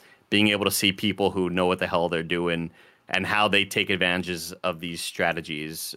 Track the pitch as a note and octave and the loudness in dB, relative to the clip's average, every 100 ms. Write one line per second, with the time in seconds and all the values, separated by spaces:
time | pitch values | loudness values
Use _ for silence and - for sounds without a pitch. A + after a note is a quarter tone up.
0 | - - - G#2 G#2+ G#2 G2 - G2+ F#2+ | -20 -20 -2 2 4 4 0 2 0 2
1 | G#2 F#2 G2 F#2+ F2+ F2 F2+ F2+ F2 F2+ | -2 2 0 2 0 2 2 2 0 0
2 | E2+ E2+ E2 F2 F2 E2+ E2 - - _ | 0 -2 -2 0 0 -2 -4 -10 -20 _
3 | - F#2 F#2 G#2+ G#2 G2+ F#2+ G#2+ G2 F#2 | -6 -4 0 2 4 4 2 -2 0 2
4 | F2+ F2+ F2 E2+ D#2+ F#2 F#2 E2 F2 E2+ | 2 2 -2 -6 -8 -6 -4 -4 -6 -8
5 | - - E2+ E2 D#2+ D2+ D#2 D#2+ - | -8 -2 0 0 -6 -8 -8 -10 -12